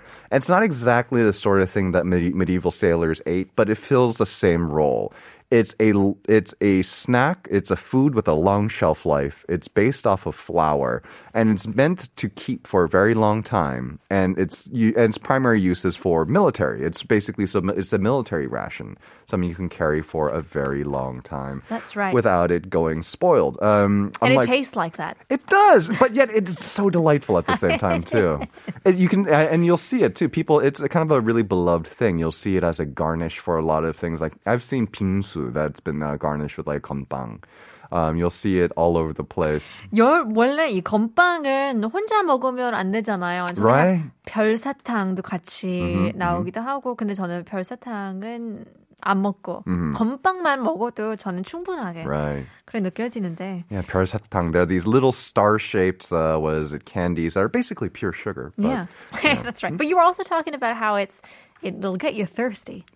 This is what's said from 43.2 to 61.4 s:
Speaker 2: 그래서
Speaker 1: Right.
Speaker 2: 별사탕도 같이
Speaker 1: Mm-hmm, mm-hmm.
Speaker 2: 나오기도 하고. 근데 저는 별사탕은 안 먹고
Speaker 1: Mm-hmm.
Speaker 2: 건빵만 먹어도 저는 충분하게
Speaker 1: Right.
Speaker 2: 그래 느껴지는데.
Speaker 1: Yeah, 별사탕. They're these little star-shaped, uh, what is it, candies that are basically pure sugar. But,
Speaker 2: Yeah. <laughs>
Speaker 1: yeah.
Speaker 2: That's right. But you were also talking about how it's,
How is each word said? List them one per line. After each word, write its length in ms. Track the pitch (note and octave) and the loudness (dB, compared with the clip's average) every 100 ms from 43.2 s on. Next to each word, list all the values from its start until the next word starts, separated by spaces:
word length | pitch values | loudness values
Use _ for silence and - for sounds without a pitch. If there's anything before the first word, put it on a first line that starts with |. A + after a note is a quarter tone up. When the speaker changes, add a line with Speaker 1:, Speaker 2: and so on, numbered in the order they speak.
| F3 F3+ F3+ | -2 -4 -4
Speaker 2:
그래서 140 | F3 | 2
Speaker 1:
Right. 420 | A2 C3+ F3+ F3+ D3 - - | 4 6 4 2 -2 -12 -10
Speaker 2:
별사탕도 960 | A3 G#3+ A3+ C#4 C#4 - A3+ F#3+ F#3 | -2 0 0 -4 -8 -6 -4 -2 -4
같이 460 | - F3+ - - F#3 | -6 -8 -10 -10 -6
Speaker 1:
Mm-hmm, 380 | F3+ F3 F#3+ F#3+ | -4 -2 0 -2
mm-hmm. 100 | G#3+ | -2
Speaker 2:
나오기도 440 | F3 F3 G3 A3 | -2 -2 -4 -6
하고. 340 | A#3+ C#4 C4 A#3+ | -6 -6 -6 -6
근데 180 | G#3+ | -4
저는 300 | G3+ F3+ F3 | -4 -6 -6
별사탕은 1200 | E3+ G3 F#3 B3 B3 G#3+ G3 F#3+ A3 A#3+ A#3 A3 A3 _ _ - G3 | -8 -8 -8 -12 -10 -10 -8 -10 -10 -10 -10 -12 -16 _ _ -6 0
안 160 | G3 | 2
먹고 420 | G3+ G3 - - - | 2 -2 -8 -8 -4
Speaker 1:
Mm-hmm. 260 | F3+ D#3+ | -2 0
Speaker 2:
건빵만 720 | D3 A3 C4+ F#4+ F#4 E4 C4+ | 0 -2 0 -2 0 0 0
먹어도 540 | A#3+ D#4+ A#3+ - A3 A3 | -2 -2 -4 -4 -6 -6
저는 260 | G3+ F3+ | -6 -6
충분하게 640 | F#3+ E4 F4+ F4 G3 E3 C#2 | -8 -10 -8 -6 -8 -8 -4
Speaker 1:
Right. 420 | D2 D2 C#2+ C2+ - _ | -2 -2 -6 -10 -18 _
Speaker 2:
그래 140 | A2+ | -6
느껴지는데. 840 | - G3 A#3+ A#3 F#3 E3 F#3 F3+ E3+ | -6 -4 -8 -6 -8 -8 -10 -10 -8
Speaker 1:
Yeah, 140 | G2 F2+ | -8 -2
별사탕. 680 | F#2+ F#2+ G#2+ - G2 E2+ | 0 0 -4 -4 -2 0
They're 120 | E2+ F2 | 2 2
these 220 | F#2 F#2 | 0 2
little 240 | B2+ C3 | 4 4
star-shaped, 1000 | B2 - - G#2 G#2+ - G#2+ F#2 F#2 - | 0 -4 2 2 2 -2 0 0 -2 -4
uh, 260 | E2+ D#2+ D#2+ | -2 0 0
what 160 | D#2 D#2 | 0 -2
is 160 | D2+ | -4
it, 120 | D2 - | -8 -10
candies 480 | G2 F2+ E2+ E2 | -4 -2 -2 -2
that 80 | F#2 | -2
are 80 | G#2 | -2
basically 380 | A#3+ A#3+ G#3 G2 | -2 -4 -6 -8
pure 240 | - G2 | -6 -8
sugar. 400 | - G#2+ D#2 B1+ - | -6 -10 -10 -10 -4
But, 80 | G#3 | -2
Speaker 2:
Yeah. 200 | B3+ F3 - - | -2 -6 -14 -16
<laughs> 120 | - | -4
Speaker 1:
yeah. 180 | D4+ C#4 | -2 -2
Speaker 2:
That's 180 | A#3+ - | -4 -8
right. 140 | - E3 | -6 -4
But 120 | D4 | 0
you 100 | F4+ | 4
were 60 | |
also 200 | E4+ F#4 | 4 2
talking 320 | F#4+ E4 D#4 C#4+ | -4 -4 -4 -6
about 220 | A#3+ A#3 | -4 -2
how 180 | G#3+ G3+ | -2 -2
it's, 260 | G3 - - - | -4 -8 -20 -20